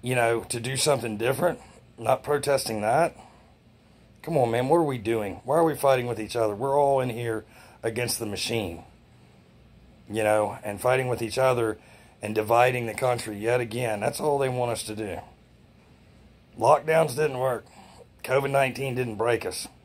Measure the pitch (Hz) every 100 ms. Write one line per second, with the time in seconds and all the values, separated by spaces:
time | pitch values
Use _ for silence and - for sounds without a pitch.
0 | 127 127 117 117 - 120 117 135 156 139
1 | 117 107 117 135 175 240 - - - -
2 | 113 131 - 147 143 135 - 110 107 131
3 | 170 - - - - _ _ _ _ _
4 | - - - 160 120 117 127 170 156 127
5 | 104 113 104 90 123 151 165 143 139 131
6 | 120 110 104 120 110 104 135 139 143 135
7 | 127 113 117 113 - - - - 117 110
8 | 120 - 110 98 - 117 101 82 - -
9 | _ - - - _ - - - - -
10 | - 104 107 107 104 - 107 101 123 131
11 | 127 113 113 117 131 123 113 104 - -
12 | - - 107 107 107 117 123 123 117 104
13 | 127 120 110 104 110 123 117 120 120 104
14 | 110 - 151 143 131 123 123 110 - 107
15 | 107 82 - - - - - - _ -
16 | - - - - _ - 117 147 151 160
17 | 160 127 151 127 131 117 - - - -
18 | - - - 131 139 139 131 117 135 123
19 | 127 104 117 113 95 - - -